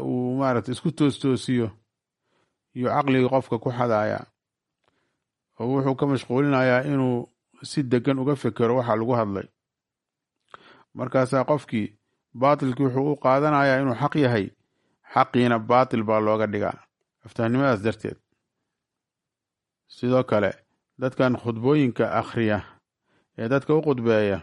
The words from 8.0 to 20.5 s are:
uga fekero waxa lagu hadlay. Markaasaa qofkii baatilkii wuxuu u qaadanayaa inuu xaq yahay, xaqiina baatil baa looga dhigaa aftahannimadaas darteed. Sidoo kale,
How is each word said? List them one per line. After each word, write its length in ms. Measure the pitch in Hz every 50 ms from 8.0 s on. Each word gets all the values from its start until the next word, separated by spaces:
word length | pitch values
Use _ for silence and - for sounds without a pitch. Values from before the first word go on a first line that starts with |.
| 120 143 135 131
uga 160 | 127 143 147
fekero 380 | 135 - 123 - - 117 113 123
waxa 200 | 131 117 117 107
lagu 180 | 110 113 123 127
hadlay. 320 | 117 110 101 98 95 - - _ _ _ _ _ _ _ _ _ _ _ _ _ _ _ _ _ _ _ _ - - _ - - _ _ _ -
Markaasaa 540 | 113 123 123 - 135 127 123 139 131 123
qofkii 400 | - 151 135 - - 131 110 104 - - _ _ _ _ _ _ _ -
baatilkii 480 | 117 127 143 147 143 143 131 123 139 139
wuxuu 260 | 131 123 131 139 151
u 40 | 147
qaadanayaa 640 | - - 131 135 139 147 151 151 139 139 139 131 131
inuu 140 | 139 131 113
xaq 180 | 110 143 143 -
yahay, 300 | 156 143 123 120 107 95 104 - _ _ _ _ _ _ _ _ _ _ -
xaqiina 480 | - 131 131 - - 120 123 120 117 113
baatil 440 | 110 113 120 127 131 - 127 113 107
baa 160 | 107 110 110
looga 280 | 107 107 107 110 110
dhigaa 300 | 107 104 104 95 90 98 - - _ _ _ _ _ _ _ -
aftahannimadaas 560 | 107 - - 113 117 123 131 139 135 120 98 104
darteed. 340 | 113 101 - - 104 - - _ _ _ _ _ _ _ _ _ _ _ _ _ _ _ _ _ _ _ _ _ _ _ _ _ _ _ _ _ _ _ _ _
Sidoo 400 | _ - - 123 123 127 127 127
kale, 280 | - 113 107 101 95